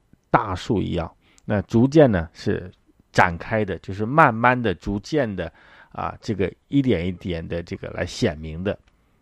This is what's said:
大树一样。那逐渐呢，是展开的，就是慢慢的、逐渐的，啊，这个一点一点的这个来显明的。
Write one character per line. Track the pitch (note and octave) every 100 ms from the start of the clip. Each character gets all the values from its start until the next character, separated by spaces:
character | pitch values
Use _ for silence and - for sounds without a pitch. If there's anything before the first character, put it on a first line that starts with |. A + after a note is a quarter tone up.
| _ _ _
大 | - A2
树 | F#2 - G2+
一 | F2+
样。 | F2 E2 _ _ _ -
那 | G#2+
逐 | - A2+ C3+
渐 | D#3 C#3
呢， | F#2 E2+
是 | - - F#2 F#2 - _ _ _
展 | - F#2 E2+
开 | - A2
的， | G2 F2
就 | -
是 | G2 A2
慢 | D3+ D3+
慢 | A2+ B2 B2+
的、 | A2
逐 | E2+ - G2+
渐 | - D3+ A#2
的， | F#2 E2+ - - - -
啊， | - F2+ F2+
这 | -
个 | F#2+ F#2 - -
一 | C#3
点 | C3 F2+
一 | F2+
点 | F2 F#2+ E2 F2
的 | E2+
这 | F2 F#2+
个 | D#2+
来 | - F2+
显 | - A2 D2+
明 | D#2 D#2
的。 | G2 - _ _ _ _